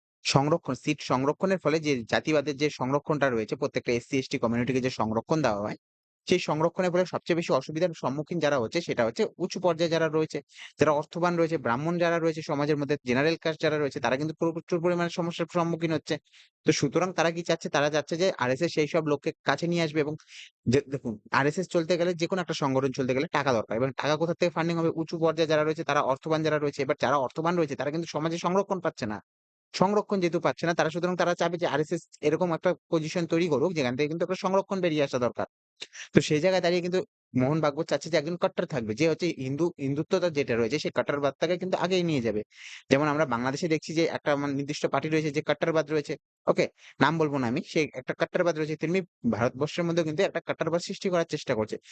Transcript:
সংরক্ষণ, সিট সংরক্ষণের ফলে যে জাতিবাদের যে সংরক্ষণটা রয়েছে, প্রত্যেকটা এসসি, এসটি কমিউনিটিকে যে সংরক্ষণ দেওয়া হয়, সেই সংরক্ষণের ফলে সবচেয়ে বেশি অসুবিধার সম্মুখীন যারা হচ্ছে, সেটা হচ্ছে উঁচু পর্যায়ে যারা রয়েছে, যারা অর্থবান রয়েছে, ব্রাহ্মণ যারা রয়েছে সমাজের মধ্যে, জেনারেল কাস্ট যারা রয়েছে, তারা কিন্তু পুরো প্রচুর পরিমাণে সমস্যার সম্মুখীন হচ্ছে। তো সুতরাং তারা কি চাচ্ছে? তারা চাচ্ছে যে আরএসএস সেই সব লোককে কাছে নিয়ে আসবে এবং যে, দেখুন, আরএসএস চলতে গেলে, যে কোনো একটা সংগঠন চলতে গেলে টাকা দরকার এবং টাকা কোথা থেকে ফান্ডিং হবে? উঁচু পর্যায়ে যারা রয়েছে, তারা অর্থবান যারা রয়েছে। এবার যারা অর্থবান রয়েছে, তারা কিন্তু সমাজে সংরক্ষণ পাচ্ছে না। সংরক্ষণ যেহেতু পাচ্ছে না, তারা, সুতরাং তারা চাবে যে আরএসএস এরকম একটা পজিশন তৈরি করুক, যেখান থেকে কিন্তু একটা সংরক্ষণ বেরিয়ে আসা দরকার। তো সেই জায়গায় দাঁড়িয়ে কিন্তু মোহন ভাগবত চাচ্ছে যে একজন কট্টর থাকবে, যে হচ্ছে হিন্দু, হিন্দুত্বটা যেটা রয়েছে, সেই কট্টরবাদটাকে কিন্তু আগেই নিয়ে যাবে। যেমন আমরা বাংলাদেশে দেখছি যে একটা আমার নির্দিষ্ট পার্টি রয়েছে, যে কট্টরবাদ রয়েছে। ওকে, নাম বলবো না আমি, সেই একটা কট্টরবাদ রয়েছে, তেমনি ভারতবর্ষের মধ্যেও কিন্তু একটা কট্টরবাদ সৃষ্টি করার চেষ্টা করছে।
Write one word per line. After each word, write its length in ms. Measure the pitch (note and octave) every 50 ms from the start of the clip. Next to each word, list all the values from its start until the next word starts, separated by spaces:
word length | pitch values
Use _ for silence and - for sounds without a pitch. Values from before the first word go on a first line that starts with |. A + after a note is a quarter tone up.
| _ _ _ _ -
সংরক্ষণ, 480 | - - C#3 C#3+ D3 E3 - - - B2+
সিট 260 | - - D3+ D3+ -
সংরক্ষণের 580 | - - C3+ B2+ C3+ C#3+ D#3 - G3 F#3+ F#3+ F3
ফলে 180 | - D3 D#3 E3
যে 240 | D3+ D3+ C#3 A#2+ A2+
জাতিবাদের 540 | - A#2 A2+ - D#3+ D#3 D3 C3 D3+ C#3
যে 100 | C3 D3+ D3
সংরক্ষণটা 580 | - - B2+ B2+ C#3 D3 - - D#3 C3+ C#3 C3+
রয়েছে, 260 | A#2+ A2+ A2 - -
প্রত্যেকটা 360 | - D3 B2+ - B2+ - B2+ A#2+
এসসি, 220 | A#2+ - - C#3
এসটি 200 | C3 B2+ - C#3+
কমিউনিটিকে 440 | B2+ A#2+ A2+ A#2 A#2+ B2 B2+ B2+ C3
যে 80 | A#2+ C3
সংরক্ষণ 520 | - - A2 A2 A2 A2+ - - D#3+ D#3+
দেওয়া 200 | C#3+ A#2 G#2 G2+
হয়, 160 | G#2 A2 - - _ _ _ _ _ _ _ _ _
সেই 120 | - F#3 E3+
সংরক্ষণের 520 | - F3+ D#3 D#3 D#3+ E3+ - - F#3 F3+
ফলে 140 | E3 F3+ F3+
সবচেয়ে 320 | - - A#2 - - E3+
বেশি 140 | E3 E3+ - D#3+
অসুবিধার 360 | C3 - - D3+ D#3 F3+ F3 D#3
সম্মুখীন 440 | - E3 B2+ C3+ D3+ D3 - F3 E3
যারা 180 | D3 C#3+ C#3+ C3
হচ্ছে, 200 | A2+ - - E3+
সেটা 220 | E3+ D3+ B2+ A#2+ A2+
হচ্ছে 180 | A2+ A2+ - G#3+ - -
উঁচু 200 | - F3 F3+ - E3+
পর্যায়ে 320 | F3+ F3 E3 D#3+ F3 D#3+
যারা 160 | E3 D#3+ D#3+
রয়েছে, 320 | D#3 D3+ D#3 D#3 - - D3 - _ - - - - -
যারা 160 | - D3 D3+
অর্থবান 420 | D3 D3 D#3 - - E3+ F3 F3 F3
রয়েছে, 220 | E3+ E3 D#3 E3
ব্রাহ্মণ 360 | C#3+ A#2+ A#2+ A#2 C#3 D3+ E3+ F3 E3+
যারা 180 | F3 E3+ E3+ E3+
রয়েছে 220 | D#3+ E3 D#3 D#3+
সমাজের 360 | D3+ - D3 C#3 D3 D3 D#3
মধ্যে, 200 | C#3+ C#3+ C3+ D3 - -
জেনারেল 300 | B2 A#2+ C3 D3 E3 E3
কাস্ট 240 | - - D#3+ D#3 -
যারা 160 | E3 D3+ D#3
রয়েছে, 220 | D3+ D3 C3+ - C#3+
তারা 160 | B2+ A#2 C3
কিন্তু 160 | C3+ D3+ D#3 D#3+
পুরো 180 | - E3 E3 D#3+
প্রচুর 260 | E3+ - - F3+ E3
পরিমাণে 280 | E3 F3+ F3 F3 E3+ E3+
সমস্যার 380 | - F#3 E3+ F3 E3 - E3+ - -
সম্মুখীন 380 | F3 E3 E3+ E3+ D#3+ E3 D#3+
হচ্ছে। 240 | D#3+ C#3+ - - D#3 D3 - _ _ - - _ _ _ _
তো 60 | D#3+
সুতরাং 380 | D3+ - D3+ C#3 - E3 F3 F#3 E3
তারা 160 | E3 D#3 E3+
কি 100 | E3 F3 E3
চাচ্ছে? 260 | - E3 - - F3+
তারা 200 | - C#3+ C#3+ D3+
চাচ্ছে 260 | D3+ D3 C#3+ - E3+
যে 140 | D#3+ F#3+ F#3+ -
আরএসএস 340 | - B2 B2 C3 C3 E3+ D#3+ -
সেই 140 | D#3+ D3+
সব 160 | D3 - E3 D#3
লোককে 260 | D3 D3 - - D#3+ - _ _
কাছে 220 | C#3 C#3+ - E3+
নিয়ে 160 | E3+ F3 E3+ E3
আসবে 160 | D3+ D3 D#3+
এবং 140 | C#3 D3+ D#3 - - _ - - - - _ _ _
যে, 140 | A#2+ B2 C#3+ -
দেখুন, 260 | C3 C#3 C3 - A#2+ G#2+ G#2+ - -
আরএসএস 360 | - B2+ C#3 D3 - F#3+ E3+
চলতে 260 | - - F3 D#3+ D#3+ F3+
গেলে, 140 | D#3+ E3+ F3+ F3+
যে 140 | D#3 E3+
কোনো 120 | - F#3+ F#3
একটা 120 | E3 - D#3
সংগঠন 380 | - D#3 C3+ C3 C3 C3+ C3
চলতে 220 | B2+ C#3+ C3 B2 B2+
গেলে 140 | C3 D#3
টাকা 240 | - - D3 C3+ C#3 B2
দরকার 220 | G#2+ - - G#2
এবং 120 | A#2 C3 C3+
টাকা 240 | - - - C#3 D#3
কোথা 160 | D3+ E3 E3+ E3
থেকে 180 | - F3+ E3+
ফান্ডিং 240 | D3+ E3 E3 E3+ E3+
হবে? 120 | E3 E3 D#3+
উঁচু 260 | C3+ D#3+ D#3+ - F3 D#3+
পর্যায়ে 280 | D#3+ D#3+ D#3 D#3+ D#3+
যারা 160 | D3+ D#3 D3+ D3+
রয়েছে, 200 | D#3 D3+ E3 D#3
তারা 180 | - C#3+ D3
অর্থবান 380 | A2+ A#2+ C3+ - - D#3+ D#3+ D#3 D#3
যারা 140 | D3+ D3+ D3
রয়েছে। 200 | D3 C#3+ - -
এবার 140 | C3+ C#3+ D3 -
যারা 180 | B2 A#2+ C#3+
অর্থবান 360 | C#3+ B2+ A#2+ - D#3+ D#3+ E3+ F3+
রয়েছে, 200 | E3+ D#3+ C3+ C3
তারা 160 | A#2+ C3 D3
কিন্তু 160 | D3 E3+ E3
সমাজে 300 | - - D3 D#3 E3 E3
সংরক্ষণ 420 | E3+ F#3 F3 F3+ G3+ G3 - F#3+ F3+
পাচ্ছে 260 | - D#3+ - - -
না। 120 | G#2+ G#2+ G2 - _ _ _ _ _ _ _ _ _ -
সংরক্ষণ 440 | - F#3 G3 G#3 G#3 G3 - G#3 F#3+
যেহেতু 200 | F3 E3+ E3+ E3
পাচ্ছে 260 | - D3 B2+ - E3
না, 80 | E3 E3+
তারা, 160 | E3 D3+ D#3+
সুতরাং 260 | D#3 F3 E3+ F3+ F3+
তারা 180 | E3+ F3 E3+ F3
চাবে 220 | - F3 E3+ F3
যে 100 | E3 E3+
আরএসএস 340 | C3 C3+ D3 D3+ - F3 E3 - _ - _
এরকম 280 | C#3+ D3+ D#3 E3 F3+ F3 D#3+
একটা 160 | D#3+ - F3+ D#3 - _ _
পজিশন 340 | E3+ D#3+ D3+ D#3 - F#3 E3
তৈরি 220 | D#3 E3+ E3 F3+
করুক, 240 | E3 C#3+ A#2+ D3+ F#3 F3
যেখান 200 | D#3 B2+ B2 B2+
থেকে 140 | C3+ D3+
কিন্তু 160 | D3 D#3+ E3+ F3
একটা 100 | E3+ F#3
সংরক্ষণ 420 | - G3 F#3 F#3+ G3 F#3+ - G3+ F#3+
বেরিয়ে 220 | F3+ E3+ D#3 D3+ C#3
আসা 160 | - - B2
দরকার। 280 | B2 A2+ - G#2+ F#2+ - _ _ _ _ _ _ - - - - - -
তো 120 | - -
সেই 180 | - - D3+ D3+
জায়গায় 220 | E3 F#3+ F#3 F3+
দাঁড়িয়ে 200 | F3 E3+ F3+ F3+
কিন্তু 180 | E3+ F3+ F3+ F#3 - - _ _ _ _ -
মোহন 260 | B2 B2+ C3+ D#3 D#3+
ভাগবত 240 | D3+ D3 C#3 D#3 E3
চাচ্ছে 220 | - D#3 C#3 - D#3+
যে 80 | E3
একজন 180 | D#3 C#3+ E3 F3
কট্টর 300 | - G3 F#3 - - F3+
থাকবে, 280 | - D#3 B2 A2+ G#2 G#2+
যে 100 | A#2+ D#3+ D#3+
হচ্ছে 180 | D#3 - F3+ E3 -
হিন্দু, 280 | - C3 C3 C#3 C#3+ E3+ E3+ - -
হিন্দুত্বটা 500 | C#3 C3+ C#3+ D3 D#3 - F#3+ F3+ F3+ F3
যেটা 240 | D3 C#3+ B2+ B2 A#2
রয়েছে, 220 | A#2 A#2 A2 C#3 D#3
সেই 120 | - -
কট্টরবাদটাকে 640 | - C#3 - - C#3+ C#3+ C#3+ C#3 - _ E3+ E3 F3+
কিন্তু 180 | E3 F3+ F#3 F3+
আগেই 260 | - E3+ F3+ F#3+ F3+ F3
নিয়ে 180 | E3 D3+ C3
যাবে। 200 | A#2 A2 G#2 G#2+ G#2 - _ - - - - - - -
যেমন 180 | C3+ C#3 D3+
আমরা 180 | D3+ C#3+ D3+ D#3+
বাংলাদেশে 420 | C3 A#2+ A#2 B2 C3+ C#3 - F#3
দেখছি 240 | D#3+ D#3+ D3+ - - D#3+
যে 100 | E3 E3
একটা 240 | - A2+ - - E3 C#3+
আমার 160 | C#3+ C#3+ C#3+
নির্দিষ্ট 340 | C3+ C#3 C#3 C#3 D3 - -
পার্টি 220 | C#3 - C#3 D3+ D#3
রয়েছে, 220 | D#3+ D#3+ D#3 D#3
যে 100 | C3 D3+
কট্টরবাদ 440 | - - D3 - E3 E3 D#3 D#3+ D3+ D3
রয়েছে। 240 | D#3 D3 C#3+ - C#3+ - _ _ _ _ _
ওকে, 180 | - F3+ F#3+ C#3 - - _ - - - -
নাম 140 | C#3 D3 E3
বলবো 200 | D#3+ D#3 D3 C#3
না 100 | C#3 B2+
আমি, 140 | A2+ B2 F3 -
সেই 200 | - - E3+ D3+ B2+ -
একটা 200 | C3 - - D3+
কট্টরবাদ 420 | - E3 - - F#3 E3+ E3+ D#3
রয়েছে, 200 | D#3 D#3 D3+ D#3
তেমনি 240 | - D#3+ D#3+ F3+ F#3+ F3 - _ _ - A#2
ভারতবর্ষের 520 | G#2+ G2+ A#2 B2+ - B2+ D3 D3+ - F3 E3+
মধ্যেও 220 | E3 E3+ E3+ D#3+
কিন্তু 180 | D#3 D3+ F3 G3
একটা 160 | D3+ - E3
কট্টরবাদ 420 | - - C3+ - D#3+ E3 D#3+ F3
সৃষ্টি 260 | - - G3 - - F#3+
করার 160 | F3+ E3+ E3
চেষ্টা 280 | - D3+ D3 - - B2
করছে। 200 | A2 G#2+ - - - - -